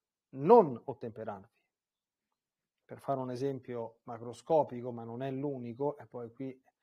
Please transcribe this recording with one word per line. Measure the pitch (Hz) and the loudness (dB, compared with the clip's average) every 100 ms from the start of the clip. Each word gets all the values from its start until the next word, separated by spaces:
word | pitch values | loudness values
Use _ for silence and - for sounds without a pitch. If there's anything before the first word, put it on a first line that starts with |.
| _ _ _ | _ _ _
non | 135 151 240 160 113 | 0 8 10 10 2
ottemperarvi. | - 120 120 107 107 98 104 _ _ _ _ _ _ _ _ _ _ _ _ _ | -8 -10 -10 -10 -10 -10 -14 _ _ _ _ _ _ _ _ _ _ _ _ _
Per | - 120 | -18 -10
fare | - 135 | -4 -4
un | 127 | -4
esempio | 123 139 131 120 120 113 - | -4 -4 -4 -8 -8 -8 -12
macroscopico, | - 117 120 113 - 160 123 123 123 | -16 -12 -12 -8 2 2 2 -2 -8
ma | 117 | -8
non | 117 120 | -8 -6
è | 135 | -6
l'unico, | 135 143 131 120 117 143 - | -4 -4 -6 -8 -4 -4 -4
e | 117 | -10
poi | 123 117 | -14 -12
qui | 117 135 131 _ _ | -10 -10 -10 _ _